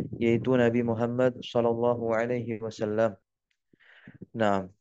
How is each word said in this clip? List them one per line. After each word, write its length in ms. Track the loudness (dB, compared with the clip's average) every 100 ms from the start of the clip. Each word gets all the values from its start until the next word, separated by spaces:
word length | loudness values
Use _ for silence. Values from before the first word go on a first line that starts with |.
| -8 0
yaitu 320 | 2 2 2
Nabi 320 | 4 4 2 0
Muhammad 480 | -2 -2 0 0 0
sallallahu 720 | -4 0 2 2 0 0 0
alaihi 480 | 0 0 -2 -4 -6
wasallam. 560 | -8 -6 -2 0 0 -2 _ _ _ _ _ _ _ -20 -20 -20 -12 -2
Nah, 320 | 0 0 -2 _